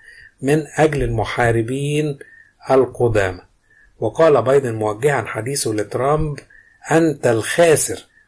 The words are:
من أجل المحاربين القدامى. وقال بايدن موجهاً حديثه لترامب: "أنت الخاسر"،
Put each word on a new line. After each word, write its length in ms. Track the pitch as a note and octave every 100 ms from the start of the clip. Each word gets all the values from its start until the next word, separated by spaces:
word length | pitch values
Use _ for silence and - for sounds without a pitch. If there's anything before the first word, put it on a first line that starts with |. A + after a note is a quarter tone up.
| - - - _
من 220 | C3+ D#3 D3 -
أجل 260 | D3+ C#3+
المحاربين 1160 | A#2+ A2 G2 - A#2+ A2+ A2+ C3+ C#3+ D3 D3+ C#3+ - - _ _ -
القدامى. 680 | C3 B2 - A#2+ G#2 F#2+ F#2 - _ _ _ _ _
وقال 420 | A2+ - D#3+ C3+
بايدن 320 | A2+ C#3 B2+
موجهاً 500 | A2 G#2+ G#2 D3 C3+ G#2+
حديثه 440 | A2+ A2+ C#3+ A#2+
لترامب: 680 | G#2+ G2+ B2 C3 D3+ D#3 C#3 - - _ _ -
"أنت 360 | D#3+ E3 C#3+ A#2+
الخاسر"، 800 | A2+ - - E3+ D3+ - F#2+ - _